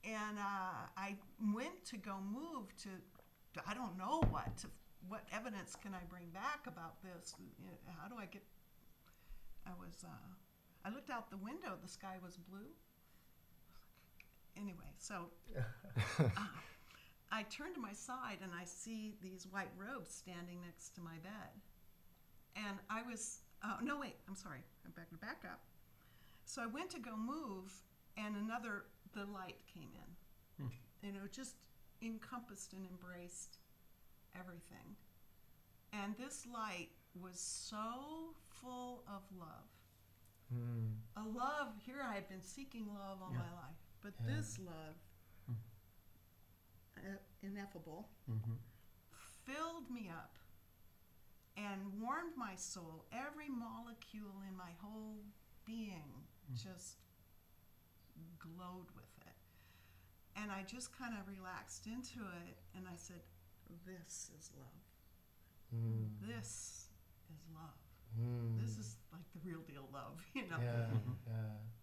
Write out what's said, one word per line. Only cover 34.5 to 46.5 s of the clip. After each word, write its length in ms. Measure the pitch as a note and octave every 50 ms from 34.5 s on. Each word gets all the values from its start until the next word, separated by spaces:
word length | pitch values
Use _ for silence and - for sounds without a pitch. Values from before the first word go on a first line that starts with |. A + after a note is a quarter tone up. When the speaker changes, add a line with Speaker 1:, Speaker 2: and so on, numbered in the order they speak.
| F3 E3+ - - - - - - G3+ - - - - - - - - - - - - - - - - - - - -
Speaker 1:
And 220 | G#3 G3 G3+ G#3+ G#3+
this 280 | B3 C#4+ - - - A#3+
light 380 | A#3+ A#3 A3 G#3+ F#3 F3 E3 D#3+ - - - - - F3+
was 180 | F3+ F#3 F3+ F3
so 920 | - - - - - - G#3+ G#3+ G#3+ A3+ A#3+ B3+ C#4 D4 D#4 E4 D#4+ D#4+ D#4+ - - -
full 560 | - - - B3+ B3+ B3 B3 B3 B3 B3 - -
of 140 | G3+ G3 F#3+ - F#3+ F3+
love. 300 | E3+ D#3+ - - - - - - - - - - - - - - - - - - - - B2
Speaker 4:
Hmm. 340 | A#2+ A#2 A#2+ A#2 A#2 A2+ A2 A2 G#2+ A2 - - G#3
Speaker 1:
A 60 | A3 A3 A3 A#3+
love, 360 | B3 C4+ D4 D4+ C#4+ A#3 G#3+ G#3 -
here 160 | B3 B3+ C#4+ C#4 A#3+
I 80 | G#3+
had 120 | G3 F#3+ -
been 120 | F#3+ F#3
seeking 460 | F3+ - - - C4+ C4+ - A#3 A3 G#3 G3+
love 260 | G3+ G3 G3 G3 F#3+
all 100 | F#3 - B2
Speaker 3:
Yeah. 60 | B2
Speaker 1:
my 120 | A2 -
life, 280 | F3 - - C3+ E3 - - - - -
but 120 | - G3+ - -
Speaker 4:
Yeah. 80 | - - F3
Speaker 1:
this 240 | G3+ G#3 - G#3 -
love, 360 | F#3+ F3+ E3 D#3 D#3 D#3 D#3+ E3+ - - - - - - - - -
Speaker 3:
Hmm. 80 | - A#2+ G#2+ - - - - - - - - - - - - - - - - - -